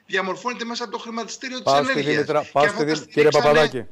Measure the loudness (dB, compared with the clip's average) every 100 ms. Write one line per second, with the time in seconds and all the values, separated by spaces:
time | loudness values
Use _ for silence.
0 | _ -4 -2 -4 -6 -8 -8 -8 -8 -10
1 | -10 -10 -10 -12 -12 -6 0 2 2 0
2 | 0 -2 0 -2 0 2 2 2 -2 -2
3 | -2 2 4 4 4 4 4 0 -10